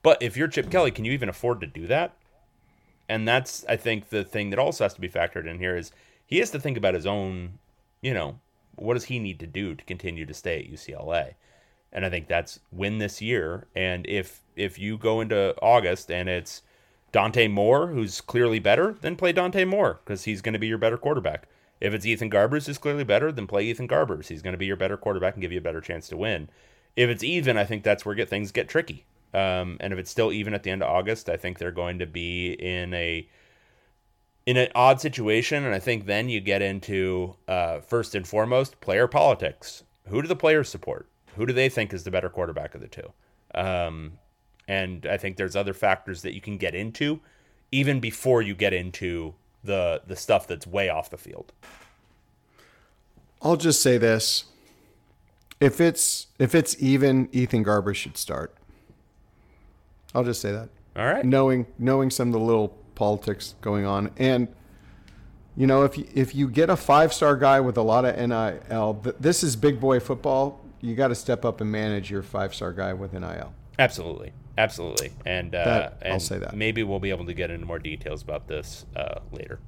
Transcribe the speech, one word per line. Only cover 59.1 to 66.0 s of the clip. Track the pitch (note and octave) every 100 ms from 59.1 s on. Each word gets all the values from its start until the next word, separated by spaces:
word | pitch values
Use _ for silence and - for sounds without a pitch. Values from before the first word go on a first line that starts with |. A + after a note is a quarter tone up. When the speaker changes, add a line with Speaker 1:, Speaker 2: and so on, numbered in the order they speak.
| _ _ _ _ _ - _ _ _ -
Speaker 2:
I'll | B2+
just | A#2+ A2
say | -
that. | G#2 A2+ _ _ -
Speaker 1:
All | A#2
right. | A3 B2+
Speaker 2:
Knowing, | C3+ C3+ B2+ A#2 -
knowing | B2+ C3+ C3
some | - A#2+
of |
the | A2+
little | A2+ A2+ G#2 - -
politics | - G#2 G#2 - G2 - -
going | G#2+ G#2 G2
on. | G2 G2+ -
And, | C3 B2+ A#2 - - - - - - - - - - -
you | C3+
know, | C3+
if | C#3
you, | C#3+